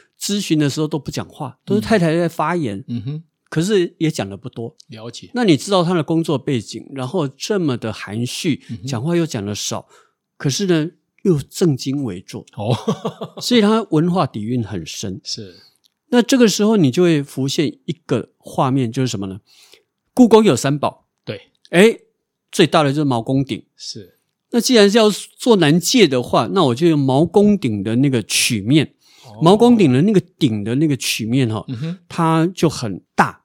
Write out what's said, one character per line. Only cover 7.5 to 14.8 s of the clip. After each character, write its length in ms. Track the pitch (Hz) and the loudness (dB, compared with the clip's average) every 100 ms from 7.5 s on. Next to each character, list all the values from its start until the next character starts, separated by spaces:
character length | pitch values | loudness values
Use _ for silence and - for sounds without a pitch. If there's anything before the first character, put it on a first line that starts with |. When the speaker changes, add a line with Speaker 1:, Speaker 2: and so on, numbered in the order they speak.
| 208 | -2
Speaker 1:
么 160 | 160 120 | -2 -2
的 160 | 113 | -6
含 340 | - - 107 120 | -10 -10 -6 -6
蓄， 340 | - 185 123 - | -4 -4 -4 -6
Speaker 2:
嗯 100 | 113 | -12
哼。 80 | 120 | -8
Speaker 1:
讲 140 | 120 | -6
话 140 | 143 | -2
又 100 | 175 | -2
讲 220 | 160 120 98 | -2 -4 -6
得 80 | |
少， 320 | 104 - 104 - _ _ _ _ - | -6 -8 -8 -12 _ _ _ _ -8
可 140 | 147 | -4
是 160 | 127 196 | -2 0
呢， 240 | 165 156 - _ _ | 0 -2 -8 _ _
又 160 | 202 151 | 0 0
正 380 | - - 180 131 | -2 -2 0 0
襟 260 | 131 139 | -4 -6
危 180 | 131 92 | -6 -8
坐。 240 | - 117 - - | -12 -16 -14 -8
Speaker 2:
哦。 200 | 104 123 - - 214 | -4 -2 -2 -6 -6
Speaker 1:
<laughs> 320 | - 208 - | -10 -14 -10
所 160 | - 247 | 0 2
以 40 | |
他 260 | 208 220 - | 4 2 0
文 200 | 156 175 | 0 0
化 160 | 180 147 | 0 -2
底 160 | 113 | -4
蕴 220 | 107 127 | -6 -4
很 200 | 104 101 | -4 -8